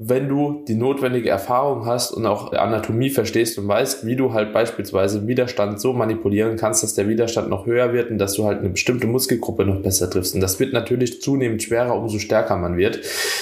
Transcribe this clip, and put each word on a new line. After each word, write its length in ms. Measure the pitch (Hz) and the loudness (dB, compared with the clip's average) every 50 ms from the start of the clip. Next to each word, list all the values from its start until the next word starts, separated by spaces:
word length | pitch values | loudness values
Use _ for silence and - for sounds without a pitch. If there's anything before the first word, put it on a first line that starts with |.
wenn 280 | 110 113 123 131 139 139 | -2 0 2 2 2 2
du 360 | 139 143 147 147 147 147 - | 0 0 0 0 -2 -4 -4
die 80 | - 110 | -2 -2
notwendige 540 | 110 120 135 135 135 131 127 123 123 117 - | 0 2 2 0 2 0 0 0 0 0 2
Erfahrung 580 | - - - - 123 127 139 143 131 117 113 | 0 0 0 0 0 2 2 2 0 0 0
hast 240 | 117 120 120 - - | -2 0 0 -2 -2
und 160 | - - 113 | -4 -2 0
auch 260 | 104 104 101 - - - | 0 0 0 -2 -2 0
Anatomie 580 | - - 107 110 107 107 - 110 117 131 135 | 0 2 2 2 0 0 0 0 0 0 0
verstehst 460 | 135 123 107 98 - 113 117 117 - | 2 0 0 2 2 2 2 0 0
und 120 | 104 101 101 | -4 -2 0
weißt, 360 | 101 110 135 131 - - 107 | 2 2 2 0 -2 -4 -4
wie 120 | 110 127 | -2 0
du 160 | 127 131 123 110 | 0 0 2 2
halt 200 | 110 107 107 - | 0 0 0 2
beispielsweise 760 | 110 117 117 - - 101 - - 95 95 98 104 107 101 113 | 0 0 0 -2 -4 -6 -2 0 2 2 2 2 0 -2 0
Widerstand 520 | 127 127 123 123 - - 104 101 107 101 | 0 0 0 0 0 0 -2 -2 -2 -2
so 120 | - 131 127 | -2 0 0
manipulieren 640 | 120 113 107 107 - - 101 101 104 110 113 113 | 0 0 0 0 -2 0 0 2 2 2 2 0
kannst, 260 | 110 113 110 110 - 107 | 0 0 0 0 0 0
dass 120 | 104 - | 0 0
der 120 | - 101 | 0 0
Widerstand 420 | 104 110 113 117 110 - 110 92 - | 2 2 2 2 2 0 -2 -2 -2
noch 160 | 101 95 98 | -2 -4 -2
höher 280 | 117 117 120 123 120 117 | 0 2 2 2 2 2
wird 180 | 123 117 - | 0 0 0
und 80 | 113 98 | 0 0
dass 160 | 98 98 - | 0 0 0
du 120 | - 110 | 0 0
halt 120 | 104 98 - | 0 0 0
eine 120 | - 98 | -2 -2
bestimmte 360 | 92 - - - 127 117 117 | -2 -2 0 0 0 0 0
Muskelgruppe 580 | 113 120 127 127 - 127 113 - - 101 - 98 | 0 0 0 2 0 0 0 -2 -2 -2 0 2
noch 160 | 98 95 95 | 2 0 0
besser 300 | - 101 92 - 87 90 | 0 0 0 0 0 0
triffst. 240 | - 95 90 - - | 0 0 -2 -2 0
Und 60 | 95 | 0
das 180 | 95 92 - - | 0 0 0 0
wird 140 | - - - | 0 0 0
natürlich 500 | 117 107 - 123 127 127 117 - - - | 0 -2 0 0 0 0 0 -2 -4 -4
zunehmend 400 | 139 139 135 127 117 110 104 - | -2 0 0 0 0 -2 -2 -2
schwerer, 320 | - 117 117 123 123 117 | -2 0 0 2 2 0
umso 240 | 101 117 110 107 104 | -2 -2 -2 -4 -4
stärker 380 | 98 - 110 110 - - 101 | -2 0 2 2 2 2 0
man 200 | 90 87 87 87 | 0 0 0 0
wird. 220 | 87 92 113 - - - - - - - - - - | 2 2 2 0 -2 -6 -8 -6 -4 -4 -4 -4 -4